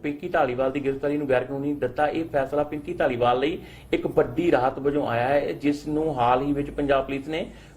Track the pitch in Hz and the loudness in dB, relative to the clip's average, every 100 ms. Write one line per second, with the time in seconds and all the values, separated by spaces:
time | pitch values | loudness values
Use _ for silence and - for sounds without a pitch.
0 | 151 147 180 180 139 123 135 143 139 135 | -6 -6 -2 0 2 0 -2 0 -2 -2
1 | 143 147 143 127 123 139 143 147 127 - | -2 -2 2 0 0 -4 -4 -2 -4 0
2 | 151 160 160 143 135 147 147 151 151 175 | -2 -2 -2 -2 0 0 -2 -4 -6 0
3 | 156 120 120 127 143 180 - - - 170 | 0 2 4 4 0 -4 -8 -18 -4 -2
4 | 170 147 156 - 175 143 127 139 139 143 | 0 2 2 2 4 4 4 0 0 0
5 | 120 117 123 143 - 147 139 143 156 151 | 0 0 2 2 0 -2 -2 -2 -2 -2
6 | 160 135 120 127 143 143 143 - 143 139 | 0 2 4 4 2 -2 -2 -2 2 2
7 | 135 139 139 156 - - - | 2 -4 -4 -6 -6 -10 -20